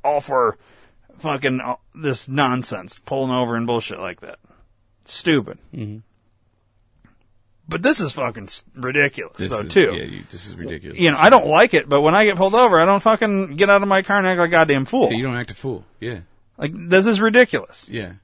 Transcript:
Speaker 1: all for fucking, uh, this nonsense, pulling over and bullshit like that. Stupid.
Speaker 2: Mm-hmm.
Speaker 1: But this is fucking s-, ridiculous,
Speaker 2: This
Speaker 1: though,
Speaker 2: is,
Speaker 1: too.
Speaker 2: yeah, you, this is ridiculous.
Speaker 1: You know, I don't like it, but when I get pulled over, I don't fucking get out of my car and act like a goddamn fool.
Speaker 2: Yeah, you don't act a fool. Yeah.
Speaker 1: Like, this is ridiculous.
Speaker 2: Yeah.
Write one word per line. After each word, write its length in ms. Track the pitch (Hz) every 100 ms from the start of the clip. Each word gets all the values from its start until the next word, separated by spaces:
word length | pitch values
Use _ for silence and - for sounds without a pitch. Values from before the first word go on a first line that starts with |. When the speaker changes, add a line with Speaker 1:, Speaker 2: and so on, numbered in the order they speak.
Speaker 1:
all 160 | 139 147
for 380 | 143 131 117 - _ _ _ _ _ -
fucking, 420 | 160 139 135 127
uh, 160 | 127 123 _
this 320 | - 151 120 -
nonsense, 720 | 139 131 127 117 101 92 - -
pulling 240 | 135 131
over 240 | 127 120 117
and 100 | 117
bullshit 320 | 117 - 101
like 200 | 92 87
that. 180 | - - _ _ _ _ _ _
Stupid. 540 | _ - 170 147 98 - _
Speaker 2:
Mm-hmm. 240 | - 107 107 _ _ _ _ _ _ _ _ _ _ _ _ _ _ _ _ -
Speaker 1:
But 140 | 165
this 180 | 233 302
is 120 | 151
fucking 320 | - 123 113
s-, 200 | 98 - _
ridiculous, 600 | 131 127 143 143 - 87 -
Speaker 2:
This 140 | 92
Speaker 1:
though, 80 | 110
Speaker 2:
is, 120 | 104
Speaker 1:
too. 200 | 196 127
Speaker 2:
yeah, 100 | 85
you, 200 | - 92 92
this 160 | 87 104
is 80 | 87
ridiculous. 420 | 82 78 73 -
Speaker 1:
You 120 | 170
know, 80 | 147
I 100 | 180
don't 180 | 254 147
like 280 | 156 233
it, 140 | 160 131
but 120 | 143
when 140 | 151
I 100 | 190
get 120 | 214 180
pulled 180 | 190
over, 260 | 220 247 170
I 60 | 175
don't 140 | 196
fucking 560 | 226 220 220 196 185 143
get 120 | 202
out 140 | 202
of 60 | 196
my 120 | 196
car 140 | 190 202
and 100 | 185
act 120 | 180
like 100 | 170
a 20 |
goddamn 340 | 170 160 135 131
fool. 240 | 262 220
Speaker 2:
Yeah, 80 | 113
you 40 |
don't 120 | 131 120
act 140 | -
a 40 |
fool. 300 | 95 135 101 98 _
Yeah. 200 | 113 104 87 _ _ -
Speaker 1:
Like, 160 | 147
this 320 | 185 170 185 208
is 140 | 196
ridiculous. 640 | 220 226 247 127 - - -
Speaker 2:
Yeah. 260 | 120 98 92